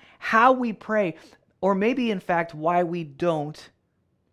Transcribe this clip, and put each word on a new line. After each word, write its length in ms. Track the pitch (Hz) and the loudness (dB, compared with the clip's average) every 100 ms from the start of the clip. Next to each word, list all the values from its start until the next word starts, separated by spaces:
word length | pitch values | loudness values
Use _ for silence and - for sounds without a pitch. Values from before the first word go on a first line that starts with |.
| - _ | -20 _
how 320 | - 220 254 | 0 4 6
we 200 | 254 240 | 4 0
pray, 440 | 190 - 214 180 - - - _ _ | -6 -4 -2 0 -4 -18 -20 _ _
or 140 | 185 | 0
maybe, 380 | 190 214 262 233 | 2 0 0 -2
in 80 | 190 | -4
fact, 340 | - 170 165 | -2 -2 -2
why 300 | 151 160 175 | -4 0 2
we 200 | 175 175 | 0 -4
don't 680 | 156 139 175 156 147 - - _ _ _ _ _ _ | -8 -4 -2 0 -4 -10 -20 _ _ _ _ _ _